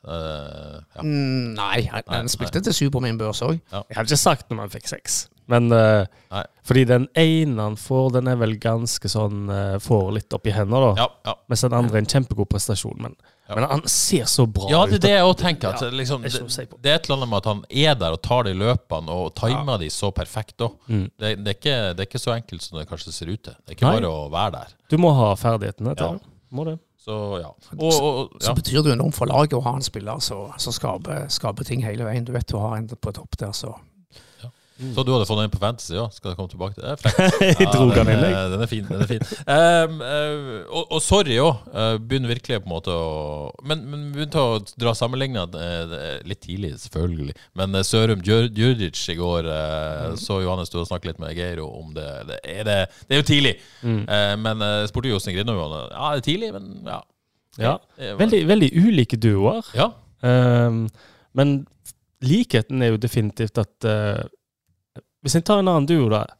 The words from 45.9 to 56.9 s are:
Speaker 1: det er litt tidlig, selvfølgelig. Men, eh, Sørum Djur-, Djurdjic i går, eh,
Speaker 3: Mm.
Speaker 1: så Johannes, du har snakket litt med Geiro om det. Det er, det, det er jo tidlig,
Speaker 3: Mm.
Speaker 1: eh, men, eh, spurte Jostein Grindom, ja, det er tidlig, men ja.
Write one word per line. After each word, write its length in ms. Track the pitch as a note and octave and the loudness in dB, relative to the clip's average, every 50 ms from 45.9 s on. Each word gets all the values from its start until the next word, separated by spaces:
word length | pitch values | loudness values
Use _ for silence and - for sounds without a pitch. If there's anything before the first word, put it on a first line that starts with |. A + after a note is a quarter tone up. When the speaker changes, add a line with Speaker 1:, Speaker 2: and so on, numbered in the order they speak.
Speaker 1:
det 80 | E2+ C#2+ | -8 -10
er 220 | C#2+ D#2+ C#2+ - - | -8 -8 -10 -10 -8
litt 160 | E2+ G2 _ | -10 -10 _
tidlig, 300 | - - F2 G2+ G2+ D#2+ C2 - | -10 -10 -8 -6 -6 -8 -8 -10
selvfølgelig. 540 | - - - D#2 E2+ F2+ E2+ D#2+ C#2+ C#2 - - - _ _ | -16 -10 -4 -2 -2 -2 -2 -4 -6 -8 -10 -12 -16 _ _
Men, 200 | F2+ F#2+ F#2+ G2 | -4 -4 0 0
eh, 80 | F#2+ | 0
Sørum 400 | F#2+ - - A2+ A2 A2+ A2 F#2+ F2 | 0 4 4 4 4 4 2 0 2
Djur-, 240 | G2 G#2+ A2+ A#2 A#2+ | 4 4 4 4 2
Djurdjic 540 | A2 G#2+ A2+ B2+ C3 A2+ G2+ E2+ - - - - | 0 2 2 2 4 2 -2 -4 -4 -6 -6 -6
i 60 | E2+ | -4
går, 280 | E2 F2 F2 F2 E2+ E2 E2 | -2 -2 0 0 0 0 -2
eh, 540 | D#2 D#2 D#2 D#2 D#2 D#2 D#2 D#2 D#2 D2+ D2+ D#2+ | -4 -4 -4 -4 -4 -4 -4 -6 -6 -6 -6 -6
Speaker 3:
Mm. 60 | E2 | -6
Speaker 1:
så 240 | D#2+ - - G2+ F#2+ | -8 -6 -4 -2 -2
Johannes, 280 | F#2 F2+ F#2 F#2 F2 - | 0 -2 -2 -4 -6 -6
du 80 | - F2 | -6 -6
har 80 | E2+ | -6
snakket 180 | - F#2 F2 - F2+ | -4 -6 -6 -6 -8
litt 60 | D#2 - | -10 -8
med 160 | D#2+ D2+ D#2+ | -10 -10 -8
Geiro 300 | F2 F2 F2+ F2 E2 D#2 D#2 | -6 -6 -6 -6 -8 -10 -12
om 240 | - - D#2+ D#2 | -12 -14 -16 -12
det. 160 | D2+ D#2+ D2+ D2 C#2+ B1 G#1+ | -12 -12 -10 -10 -12 -12 -12
Det 140 | - A#1 - | -12 -12 -12
er, 220 | - C#2+ E2 G2 A2 | -12 -12 -10 -6 -2
det, 240 | A2 G#2 G2 F#2 - - - - | 0 2 0 0 -2 -4 -20 -6
det 120 | _ C3+ D3 | _ 0 2
er 20 | |
jo 80 | D3 - | 4 4
tidlig, 260 | D3+ C#3+ C#3 B2+ - - - - - - | 4 4 4 2 0 0 -10 -20 -20 -6
Speaker 3:
Mm. 260 | - A#2 A2+ G#2+ G#2+ - | -2 -2 -2 -2 0 0
Speaker 1:
eh, 280 | G#2 G#2 G#2 G2+ G2+ | 0 2 2 2 0
men, 260 | G#2+ A2 A2+ A2 A2 | -2 -2 -4 -2 -2
eh, 240 | G#2+ G#2 G#2 G#2 G#2 | -2 -2 0 -2 -2
spurte 260 | G2+ - B2+ A#2+ C3+ | -2 -4 -4 -2 -2
Jostein 240 | G#2+ F#2+ - G#2 F2+ | -2 -2 -2 -4 -4
Grindom, 240 | F#2 G#2+ A#2+ A2+ F#2 | -4 -2 -2 -2 -2
ja, 540 | D#2+ D2+ D#2 D#2 A#1+ - - - C#3 D3+ D3 | -4 -4 -6 -8 -10 -12 -10 -6 -4 -2 -2
det 80 | C#3+ A#2 | -2 -2
er 0 | |
tidlig, 280 | - D3+ G3 A3+ A3 G3 | -2 -2 -2 -4 -8 -10
men 260 | - G3 F#3+ - - - | -10 -14 -14 -16 -14 -12
ja. 160 | - | -10